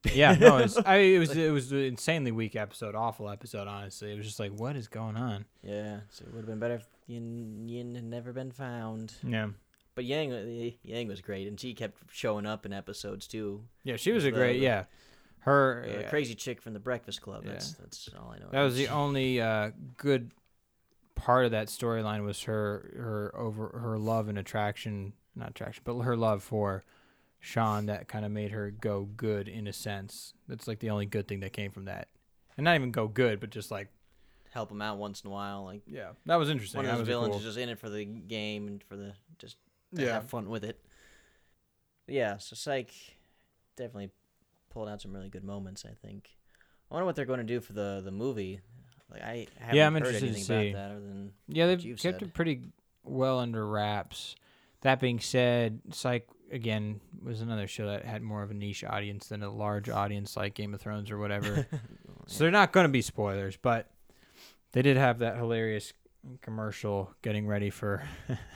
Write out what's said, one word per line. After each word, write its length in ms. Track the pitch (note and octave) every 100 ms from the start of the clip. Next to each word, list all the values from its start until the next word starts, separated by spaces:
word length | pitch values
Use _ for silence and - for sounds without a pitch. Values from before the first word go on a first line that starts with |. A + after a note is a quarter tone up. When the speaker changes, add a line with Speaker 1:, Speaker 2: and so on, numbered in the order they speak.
Speaker 1:
<laughs> 100 | -
Speaker 2:
Yeah, 200 | C3+ D3
no, 240 | D#3+ A#3 C3
it's, 200 | A#2+ A#3
I, 180 | G3 G3
it 220 | F#3+ F#3
was, 100 | D#3
Speaker 1:
Like 80 | D3+
Speaker 2:
it 120 | D#3
was 220 | D3 B2+
an 60 | C#3
insanely 520 | C3+ A#2+ - E3 B2+
weak 240 | A2+ A2 A2+
episode, 380 | G#2 - G#2+
awful 340 | G#2 A#2 - G#2
episode, 400 | G2+ A#2 G#2+ G2+
honestly. 440 | G2+ G2 - G#2
It 40 | G#2
was 80 | G#2
just 140 | G#2
like, 120 | G2+
what 240 | G2+ B2 C#3+
is 120 | A2
going 280 | A2 A2+ G#2+
on? 280 | B2 G2+ G#2+ _
Speaker 1:
Yeah, 380 | G2 G#2 G#2+ G#2 G2+
so 160 | -
it 80 | -
would 60 | A2+
have 60 | G#2+
been 120 | A2
better 180 | A#2 A#2+
if 100 | A2+ _ -
Yin, 600 | A#2 A#2 A#2 A2 G#2+ A2+
Yin 260 | A#2+ A#2+ A#2+
had 80 |
never 280 | A2+ A#2+ B2
been 180 | B2 C3
found. 600 | B2 C3 A#2+ A2 A2 A2 -
Speaker 2:
Yeah. 260 | B2 A2+ G#2+ G2+ _ _ _
Speaker 1:
But 120 | - B2
Yang, 260 | D3+ D3
uh, 380 | A#2+ A2 A#2 A#2 A#2
Yang 240 | - A#2 A2+
was 120 | G2
great, 280 | - G2 G2
and 120 | G#2
she 140 | B2+
kept 240 | A2 G#2+ - -
showing 360 | - A#2 G#2 G#2+
up 180 | G#2+
in 80 | G2+
episodes, 540 | G2 F#2+ G#2 G#2 G2 -
too. 380 | A2 G#2 G#2 A#2 _
Speaker 2:
Yeah, 120 | C3+ A2+
she 140 | F#3
was 120 | A3+
Speaker 1:
As 40 | C#3
Speaker 2:
a 20 |
Speaker 1:
the, 60 | A#2+
Speaker 2:
great, 140 | B2
Speaker 1:
the, 60 | B2+
Speaker 2:
yeah. 200 | C3 G#2 - - - - _ -
Her, 440 | C#3 C#3 C3 A#2+ A#2
Speaker 1:
the 140 | G#2
Speaker 2:
yeah. 80 | -
Speaker 1:
crazy 260 | D3 B2
chick 280 | G#2+ B2+ A#2
from 100 | A#2
The 80 | G#2+
Breakfast 400 | A#2+ A#2+ - -
Club. 240 | - G2+
That's, 280 | G2+ - -
Speaker 2:
Yeah. 40 | D#3
Speaker 1:
that's 280 | - - - G1+
all 140 | -
I 40 | -
know. 100 | -
Speaker 2:
That 100 | C3+
was 120 | C#3 B2
the 120 | C#3+
only, 500 | D3 C#3+ C#3 C3 B2
uh, 340 | A2+ G#2+ G#2+ - C3+ -
good 320 | C#3+ C3 A#2 - _ _ _ _ _ _ _
part 300 | - - B2
of 60 | B2
that 180 | A2 G#2+
storyline 560 | - A#2+ A2+ G#2+ G#2+
was 200 | G#2 G2
her, 460 | - A2 G#2 G#2 - -
her 400 | A#2 G#2+ G#2 -
over, 320 | A2+ G#2+ G#2+ A#2
her 180 | A#2 A2
love 300 | G#2+ A2+ G#2+
and 100 | G2+
attraction, 720 | F#2 G#2+ G#2 G#2 A2+ G2+ F#2+ - _ A#2
not 140 | A2
attraction, 320 | - - -
but 140 | - A#2+
her 160 | A#2+ A#2
love 260 | A2 G2+
for 420 | - A2 G2+ F#2+ - _ _ _ _ _
Sean 480 | - A#2 A2 G#2 G#2
that 220 | G#2 -
kinda 200 | G#2+ G#2
made 220 | G#2 G#2
her 180 | G#2+ G2+
go 340 | G#2+ A2 G2+ G2+ G#2+
good 300 | A2 G#2 G2+
in 200 | A2 G#2
a 60 |
sense. 600 | - G#2+ G2+ G2+ - - - -
That's, 180 | A#2 -
like, 120 | G#2+
the 120 | A2+
only 160 | G#2 G2+
good 220 | G#2 G2
thing 120 | G2
that 120 | F#2+
came 180 | - G2+
from 140 | G2
that. 240 | G2 F#2+ - _ _ _ _ -
And 80 |
not 120 | D#3+ D#3+
even 160 | B2
go 160 | A#2 A2
good, 320 | G#2+ B2 G2+
but 100 | A2
just, 200 | A2 -
like, 180 | G2+ G2+ _ _ _ _ _ -
Speaker 1:
help 200 | A#2+ G#2+
him 100 | G#2
out 160 | G#2 G2+
once 240 | G#2 F#2+
in 60 | G2+
a 40 |
while. 320 | G2+ G2+ G2+
Like, 180 | F#2+ C#3+ -
Speaker 2:
Yeah, 260 | C#3 F#2 - D3+
that 100 | E3+
was 120 | D3
interesting. 280 | C3+ G2 C#3
Speaker 1:
one 80 | A2
of 60 |
Speaker 2:
That 60 | A#2
Speaker 1:
those 20 |
Speaker 2:
was 80 | A2+
Speaker 1:
villains 220 | A#2+ A2+
Speaker 2:
cool. 60 | G2+
Speaker 1:
is 40 |
just 140 | A2 A2
in 100 | A#2+
it 100 | G#2+
for 120 | A2
the 140 | G#2 G#2
game 600 | A2 F2+ A2 G#2 G#2 G#2
and 140 | G2+
for 120 | - G2+
the, 180 | G2+ G2+ _ D#3+
just 180 | - - _ _ _ F3
to 60 |
Speaker 2:
Yeah. 100 | B2+
Speaker 1:
have 140 | A2 A2+
fun 180 | A#2+ G2+
with 160 | A2+
it. 180 | G#2 - _ _ - - _ _ _ _ _ _ _ _ -
Yeah, 320 | C#3 A2 G2+
so 160 | - A2+
Psych 360 | D3 C3+ A2+ - - - _ _ _ _ _ -
definitely 340 | A#2+ G#2 G2 - _ _ _ _ _
pulled 180 | A#2 G#2
out 140 | G#2
some 100 | G2
really 160 | F#2+ F#2+
good 160 | G2
moments, 400 | G2 G2+ F#2+ F#2+
I 80 | G#2+
think. 360 | G#2+ G#2 G2+ - _ _ _ _ _ -
I 40 |
wonder 100 | D#3+ F#3
what 80 | D3
they're 80 | B2+
gonna 180 | B2+
do 160 | A2+ A#2+
for 120 | -
the, 260 | G#2 G2+ G2
the 80 | F#2+
movie. 500 | G2 B2+ A2+ F#2+ F#2+ - - - _ -
Like, 100 | -
I 240 | A2 A#2 - -
haven't 180 | A#2 C3+
Speaker 2:
Yeah, 100 | D3+
I'm 60 |
Speaker 1:
heard 60 | D#3 B2+
Speaker 2:
interested 140 | A2
to 60 | C3
Speaker 1:
anything 240 | G#2 G2 A2+
about 60 |
Speaker 2:
see. 100 | G#2
Speaker 1:
that 180 | G2 G2
other 80 | G#2
than 320 | G2+ G2 G2+ - -
Speaker 2:
Yeah, 160 | D#3
Speaker 1:
what 40 | E3+
Speaker 2:
they've 120 | F3+
Speaker 1:
you've 160 | C#3+ A#2
Speaker 2:
kept 200 | F3 F#3
Speaker 1:
said. 80 | F3
Speaker 2:
it 60 |
pretty 380 | - E3 B2+ A#2+ - _ _
well 340 | - C3 C3 B2+
under 260 | A#2+ A2 G#2
wraps. 680 | G#2+ G#2 G#2 - - - - _ _ _ _
That 180 | C3+ C3
being 200 | B2+ A#2
said, 600 | - B2+ B2 A#2+ A2+ A2 -
Psych, 360 | - B2+ A#2+ - _ -
again, 500 | C3 A2+ G#2+ G#2 G#2+ - G2+
was 200 | B2+ A2
another 240 | A#2 G#2+ G2
show 180 | - G#2
that 200 | G2+ -
had 160 | G#2+
more 200 | A2+ G#2+
of 80 | G2+
a 40 |
niche 300 | G#2 G#2 G2
audience 440 | G#2 G2+ G#2 G2+ -
than 140 | G#2
a 80 | G2+
large 400 | G#2+ G#2 G#2 A2
audience 460 | G#2 G2+ G#2 G#2 G#2
like 160 | G2+
Game 180 | - G#2
of 80 | G2+
Thrones 300 | G#2+ G#2 G#2
or 80 | G#2
whatever. 480 | G#2 G2+ G#2 G#2 C3
Speaker 1:
<laughs> 40 | D3+ - - - - -
Speaker 2:
So 160 | -
they're 60 | D#3+
not 220 | G3+ F#3
gonna 160 | F#3+ D#3+
be 140 | C3
spoilers, 560 | - - G#2 G2 G2 -
but 320 | B2 A2+ - - - - - - - - _
they 80 | C3
did 160 | C#3 C3
have 220 | C3 A#2
that 180 | A2+ A2+
hilarious 560 | A#2 A2+ A2 G#2+ - - _ _ C3+ B2+
commercial 720 | - A2 G#2+ - G#2+ G2+ F#2+ -
getting 260 | A#2 G#2 G#2
ready 200 | G#2 G2+
for 360 | - G#2 G2 C#3+ - -
<laughs> 100 | A#2 -